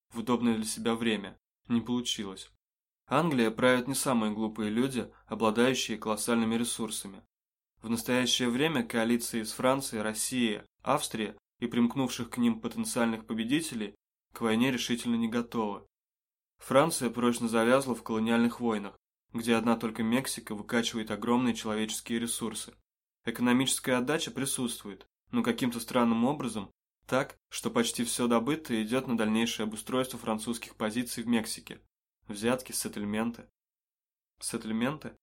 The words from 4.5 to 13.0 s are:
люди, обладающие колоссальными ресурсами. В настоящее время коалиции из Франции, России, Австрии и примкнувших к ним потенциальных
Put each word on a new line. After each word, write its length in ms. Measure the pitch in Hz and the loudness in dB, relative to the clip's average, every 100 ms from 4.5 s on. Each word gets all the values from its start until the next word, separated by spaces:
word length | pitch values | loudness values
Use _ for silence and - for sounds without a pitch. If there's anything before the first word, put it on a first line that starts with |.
| 110 107 | -2 0
люди, 400 | 110 135 127 - - - | 2 2 0 -6 -10 -8
обладающие 720 | 107 110 107 123 123 - 107 | 0 2 4 4 2 -2 -4
колоссальными 580 | 110 107 - 117 113 117 | -2 -2 2 2 2 0
ресурсами. 680 | 120 - 110 - 101 95 - _ _ _ _ _ | -2 -4 -6 -8 -10 -16 -20 _ _ _ _ _
В 80 | 110 | -4
настоящее 600 | 113 - 123 120 - 123 | -2 2 2 2 2 2
время 340 | 123 156 139 | 2 2 0
коалиции 580 | 117 120 113 120 - 117 | 0 0 2 2 0 -4
из 100 | 110 | -4
Франции, 480 | - 127 135 135 113 | 0 2 2 -2 -4
России, 640 | 110 110 - 127 113 104 - _ | -4 -4 -2 0 0 0 -8 _
Австрии 540 | 110 147 - 220 104 - _ - | 0 0 0 -4 -4 -6 _ -8
и 80 | 120 | -2
примкнувших 640 | 120 117 139 127 - 117 | 2 2 2 -2 -4 -6
к 60 | - | 2
ним 220 | 117 113 | 2 2
потенциальных 680 | 117 117 110 123 | -4 -4 -2 0